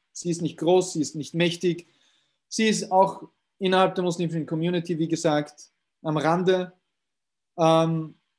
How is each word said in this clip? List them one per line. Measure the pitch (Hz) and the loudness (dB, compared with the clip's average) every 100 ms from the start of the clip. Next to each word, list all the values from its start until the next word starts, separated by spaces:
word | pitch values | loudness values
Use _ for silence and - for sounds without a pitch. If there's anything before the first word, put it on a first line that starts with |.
| _ | _
Sie | - 175 | -10 -6
ist | 165 | -4
nicht | 160 - | -6 -2
groß, | 170 185 175 | 2 2 2
sie | 160 | -4
ist | 135 156 | -4 -6
nicht | 131 | -6
mächtig. | 165 175 170 180 160 - _ _ _ _ _ _ | 0 0 0 -2 -4 -8 _ _ _ _ _ _
Sie | - 220 | 0 0
ist | 175 208 | 0 2
auch | 185 190 - - _ _ - | 4 4 0 -16 _ _ -6
innerhalb | 190 185 185 185 | 0 4 2 2
der | |
muslimischen | 180 170 170 165 147 | -2 -2 -4 -4 -4
Community, | 160 170 175 170 160 | -2 -2 -2 -4 -4
wie | 160 | -2
gesagt, | 160 160 151 147 - - _ _ _ | -2 0 0 -2 -12 -20 _ _ _
am | 156 151 | -6 -2
Rande. | 151 175 180 185 180 - _ _ _ _ _ _ _ - | 0 2 2 0 -2 -12 _ _ _ _ _ _ _ 0
Ähm, | 160 160 165 160 156 - _ | 4 4 2 -2 -6 -14 _